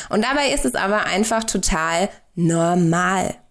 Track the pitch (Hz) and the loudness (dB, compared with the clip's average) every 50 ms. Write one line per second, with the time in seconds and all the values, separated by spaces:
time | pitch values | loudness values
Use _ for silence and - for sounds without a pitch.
0 | - - - 196 214 247 277 294 285 262 269 285 - 262 - - - 196 208 214 | -6 -4 -2 0 0 0 0 0 0 0 0 0 0 -2 -2 -2 -2 0 0 0
1 | - - 175 185 220 220 240 226 226 226 - 202 185 - 196 160 160 165 165 170 | -2 -2 -2 -2 0 0 0 -2 -2 -2 -2 -2 -2 0 0 0 0 0 0 0
2 | 185 202 - - _ _ _ - 170 165 165 165 165 170 175 180 175 165 165 170 | -2 -2 -4 -8 _ _ _ -2 0 2 2 2 2 2 2 4 4 4 2 2
3 | 180 180 190 190 180 - - - - _ | 2 0 0 0 -2 -4 -6 -8 -14 _